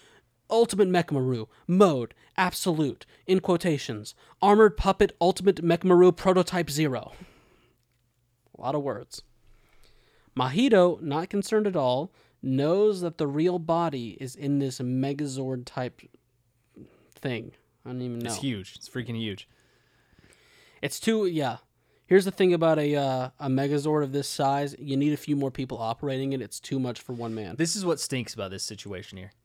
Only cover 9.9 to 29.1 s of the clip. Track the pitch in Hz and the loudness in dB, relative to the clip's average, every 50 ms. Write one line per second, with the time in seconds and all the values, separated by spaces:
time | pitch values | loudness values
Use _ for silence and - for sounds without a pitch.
9.9 | _ _ _ _ _ _ _ _ - 131 127 131 135 190 254 277 226 190 175 180 | _ _ _ _ _ _ _ _ -4 -2 -2 0 2 2 4 6 6 6 6 6
10.9 | 160 - 165 143 139 156 175 - - 202 196 - 220 214 214 202 180 160 131 123 | 2 0 -4 -4 -4 -4 -4 -4 -4 -4 -2 0 0 0 0 0 0 0 0 2
11.9 | 127 131 160 190 _ _ _ _ _ _ - 135 131 135 139 156 175 196 214 214 | 0 0 -2 -6 _ _ _ _ _ _ -4 -2 0 0 2 2 2 4 4 2
12.9 | 208 185 175 170 160 - 156 143 139 151 160 180 180 180 160 165 165 170 170 165 | 2 0 -4 -6 -4 -4 -4 -2 0 0 0 0 0 -2 -2 0 0 0 0 -2
13.9 | 143 131 117 113 - - 135 123 - - 143 139 143 139 139 131 123 - 127 123 | -4 -6 -8 -10 -10 -12 -12 -14 -12 -6 -2 -2 0 0 0 -2 -4 -6 -4 -2
14.9 | 127 131 131 139 143 143 151 143 131 135 131 131 131 123 123 - - 135 127 120 | -2 -2 -2 -2 -2 -4 -6 -6 -6 -6 -6 -6 -6 -8 -10 -10 -8 -8 -8 -8
15.9 | - _ - - _ _ _ _ _ _ _ _ _ _ _ _ _ - - - | -10 _ -20 -20 _ _ _ _ _ _ _ _ _ _ _ _ _ -20 -20 -20
16.9 | _ _ _ _ _ - - 139 123 113 117 131 - _ _ _ _ _ - 123 | _ _ _ _ _ -8 -6 -6 -6 -6 -8 -12 -18 _ _ _ _ _ -14 -12
17.9 | 127 127 123 123 120 117 120 117 110 95 143 139 117 98 90 - - - - - | -10 -8 -8 -8 -8 -8 -6 -8 -6 -6 -4 -6 -6 -6 -8 -12 -18 -20 -16 -12
18.9 | - 127 117 117 117 113 113 107 98 98 - _ _ _ _ _ _ _ _ _ | -10 -10 -8 -8 -6 -6 -6 -6 -8 -10 -14 _ _ _ _ _ _ _ _ _
19.9 | _ _ _ _ _ _ _ _ _ _ _ _ _ _ _ _ _ - - 190 | _ _ _ _ _ _ _ _ _ _ _ _ _ _ _ _ _ -8 -8 -8
20.9 | - - - 220 226 220 208 180 170 156 143 123 107 - _ _ _ _ _ _ | -8 -4 -2 0 0 0 0 -2 -2 -2 -2 -4 -6 -8 _ _ _ _ _ _
21.9 | _ _ _ - 180 196 180 196 185 - 190 185 175 165 165 160 156 156 147 147 | _ _ _ 4 4 4 4 2 0 2 4 4 4 4 4 4 2 2 2 0
22.9 | 147 143 139 135 127 131 127 127 - - 147 135 131 135 139 139 147 143 139 156 | 0 0 0 0 -2 -2 -4 -6 -8 -6 -4 -2 0 0 2 0 0 0 0 0
23.9 | 151 151 147 135 135 143 139 - - - 143 135 139 143 143 143 139 - 123 143 | 0 0 0 -2 -2 -4 -4 -4 -4 -2 0 0 0 0 -2 -6 -8 -10 -8 -4
24.9 | 135 135 143 151 151 143 - - 147 143 139 135 131 - - 127 131 117 113 113 | -2 0 0 0 0 -2 -2 -2 -2 -2 -2 -4 -4 -6 -8 -8 -8 -6 -4 -4
25.9 | 117 - 151 143 135 131 135 135 135 127 113 101 - - - - 139 135 127 123 | -4 -4 -6 -6 -4 -4 -4 -4 -4 -6 -8 -10 -14 -14 -10 -6 -4 -4 -4 -4
26.9 | 117 - - - 123 117 117 117 113 110 107 90 95 135 165 170 165 214 190 175 | -6 -8 -12 -12 -10 -8 -8 -8 -6 -8 -8 -8 -6 -4 -4 -2 -4 -4 -2 -2
27.9 | 156 139 - - 139 127 117 - - 113 98 92 95 92 - - 107 98 - 101 | -2 -2 -4 -6 -4 -6 -6 -6 -8 -8 -8 -8 -8 -10 -10 -10 -12 -12 -12 -12
28.9 | 98 90 - - | -12 -12 -12 -14